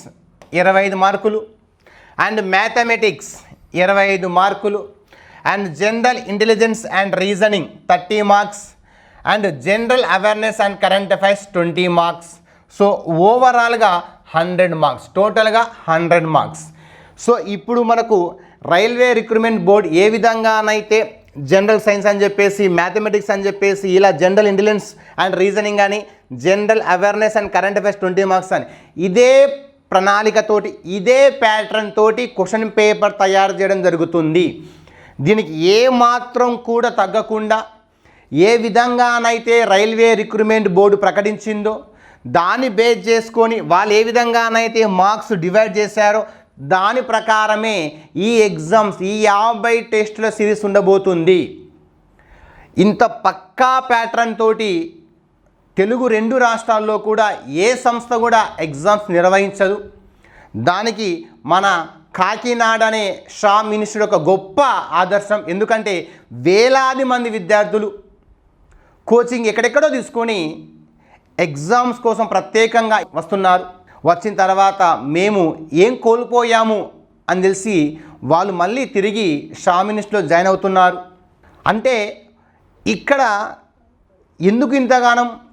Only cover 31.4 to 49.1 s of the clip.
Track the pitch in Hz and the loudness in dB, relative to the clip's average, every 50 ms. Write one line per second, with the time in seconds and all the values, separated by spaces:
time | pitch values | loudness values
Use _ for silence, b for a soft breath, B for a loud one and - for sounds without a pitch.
31.4 | 240 220 214 220 214 - 208 214 214 202 - 220 214 220 220 240 247 220 - - | 0 0 0 0 -2 -4 -4 -4 -4 -4 0 2 2 2 2 0 -6 -6 -4 -4
32.4 | 185 180 226 220 226 214 - 226 214 208 208 170 202 208 196 - 196 190 190 190 | -4 -2 -2 -4 -4 -2 0 2 2 2 2 0 -2 -6 -2 0 0 2 2 2
33.4 | 196 196 190 175 196 190 196 190 180 180 170 165 165 160 165 170 160 156 156 175 | 2 0 0 -2 -2 -2 0 0 0 0 0 0 -2 -2 -2 -2 -2 0 0 0
34.4 | 175 151 - - B B B B B B B B B B B - 135 156 214 220 | 0 0 -4 -8 B B B B B B B B B B B -4 0 2 2 2
35.4 | 202 151 156 156 160 185 202 220 240 262 254 240 240 240 240 247 247 247 - 240 | 0 -4 -6 -2 2 2 4 4 4 2 2 2 2 2 2 0 -4 -4 -2 -2
36.4 | 247 247 240 233 233 - 233 233 233 240 233 - 196 185 175 220 214 220 220 214 | 0 0 -2 -4 -6 -4 -2 -2 -2 -2 -2 -2 -4 -2 -2 -4 -4 -2 -6 -6
37.4 | 214 214 220 220 220 - - _ _ _ b b b b b b b b - 143 | -2 -2 -2 -2 -2 -8 -18 _ _ _ b b b b b b b b 0 2
38.4 | 180 214 233 233 220 233 185 233 240 247 240 240 247 240 240 240 233 233 233 233 | 4 4 4 2 0 0 2 2 2 2 2 0 0 0 0 0 0 0 -2 -2
39.4 | 233 233 233 233 233 196 190 196 208 220 226 220 226 233 226 196 262 226 220 208 | 0 2 2 2 4 4 4 2 2 2 2 2 4 4 4 2 0 -4 -2 -2
40.4 | 214 214 220 220 214 202 175 185 202 202 202 202 202 190 - 202 196 208 208 208 | 0 2 2 2 0 2 4 4 4 4 4 4 2 0 0 0 -2 -2 -4 -6
41.4 | - 220 214 208 208 214 220 - - - b b b b b b b 123 123 170 | -8 -8 -8 -4 -4 -4 -6 -6 -12 -18 b b b b b b b -2 -2 0
42.4 | 170 185 208 240 262 254 202 208 226 240 233 196 175 220 226 226 226 226 - 233 | 0 0 0 -2 -2 -4 -2 0 2 2 0 0 0 0 0 0 -2 -4 -2 0
43.4 | 226 226 226 214 160 151 170 180 208 214 208 214 226 226 220 240 240 233 233 233 | 0 0 0 -4 0 0 2 2 2 2 2 2 2 2 2 0 0 2 0 0
44.4 | 233 226 220 226 226 220 226 226 220 214 185 185 185 202 214 214 - - 226 180 | 0 0 0 0 -2 0 0 0 0 2 2 2 2 2 2 -2 -4 -6 -4 -4
45.4 | 160 180 180 214 220 214 180 208 208 202 - 214 208 208 208 220 208 B B B | -4 0 2 2 0 2 0 -2 -4 -2 -2 0 0 2 2 0 -4 B B B
46.4 | B B _ - 135 139 185 185 190 208 240 254 247 247 220 220 214 226 220 214 | B B _ -18 -4 -2 0 0 0 0 0 -2 -2 -2 -4 -2 0 0 0 0
47.4 | 214 214 214 214 220 226 214 190 156 147 151 B B B B 151 190 220 240 226 | 2 0 0 -2 -2 -2 -2 -4 -4 -6 -8 B B B B -4 -2 0 2 2
48.4 | 214 202 175 156 156 160 202 220 214 202 170 - 180 190 | 2 2 0 -4 -4 0 2 2 2 0 -2 -6 -6 -6